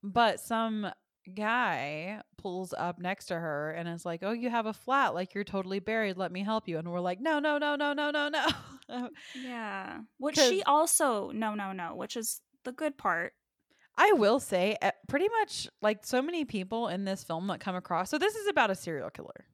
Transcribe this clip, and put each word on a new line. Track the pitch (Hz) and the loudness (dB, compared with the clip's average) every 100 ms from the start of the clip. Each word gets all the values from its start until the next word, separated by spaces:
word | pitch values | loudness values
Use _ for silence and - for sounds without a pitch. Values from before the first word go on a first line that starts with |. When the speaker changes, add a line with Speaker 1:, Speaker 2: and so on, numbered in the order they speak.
Speaker 1:
But | 202 196 233 - | 0 4 4 4
some | - 226 226 214 202 - _ _ - | -2 0 0 -2 -4 -8 _ _ -16
guy | 185 214 233 233 151 143 151 170 214 - - | -6 0 0 0 0 -2 -6 -8 -10 -14 -10
pulls | 202 180 185 | -6 -6 -6
up | - 175 175 | -4 -4 -4
next | 175 196 - | -4 -6 -4
to | 170 | -4
her | 165 147 151 | -2 -2 -4
and | 156 170 | -4 -6
is | 165 175 | -6 -6
like, | 170 | -4
"Oh, | 190 | -4
you | 233 240 | -2 0
have | 233 220 | 0 -2
a | |
flat, | 214 - 269 247 | -6 0 2 2
like, | 156 185 | 0 -4
you're | - | -4
totally | 208 196 185 196 | -4 -4 -2 -4
buried. | 190 226 214 185 | -2 0 0 0
Let | 185 | -4
me | 180 | -2
help | 196 220 - | -2 -2 -2
you." | 165 | -4
And | 165 | -4
we're | 175 | -2
like, | 180 185 | -2 -2
"No, | 285 302 | 0 2
no, | 302 294 | 2 2
no, | 294 294 | 0 0
no, | 294 | 0
no, | 285 294 | 0 0
no, | 294 294 | 0 0
no." | 302 311 - - 269 - 247 247 - | 0 0 -2 -8 -20 -12 -8 -8 -12
<laughs> | - | -16
Speaker 2:
Yeah. | 262 254 240 214 196 190 - 220 _ | -12 -10 -8 -6 -6 -8 -10 -14 _
Which | 269 311 | 0 6
she | 262 196 | 6 6
Speaker 1:
'Cause | |
Speaker 2:
also, | - 294 330 - 294 220 196 | 4 4 6 4 4 2 -2
no, | 214 220 214 | -4 -4 -4
no, | 196 | -6
no, | 190 170 - | -6 -8 -8
which | 208 247 | -8 -6
is | 220 - _ _ | -6 -8 _ _
the | - | -12
good | 254 311 - | -4 -4 0
part. | 208 165 175 _ _ _ _ _ _ - | 0 0 0 _ _ _ _ _ _ 6
Speaker 1:
I | 392 | 8
will | 381 208 254 | 8 8 4
say, | - 185 190 214 | 2 2 2 2
eh, | - - - | 0 0 -2
pretty | 285 381 | 0 2
much, | 453 427 - - _ | 2 0 -2 -10 _
like, | 214 214 - | 0 0 0
so | 254 | 0
many | 277 349 294 | 0 -2 -2
people | 214 185 226 233 | -4 -4 -2 -2
in | 180 196 | -2 -4
this | 190 | -6
film | - 165 190 | -4 -4 -2
that | 180 | -4
come | - 180 | -4 -6
across, | - 170 185 | -2 -2 0
so | 302 | 2
this | 381 427 | 2 0
is | 415 | 0
about | 349 226 | 2 4
a | 190 | 2
serial | - 151 82 | -4 -6 -6
killer. | - - - - | -10 -14 -14 -20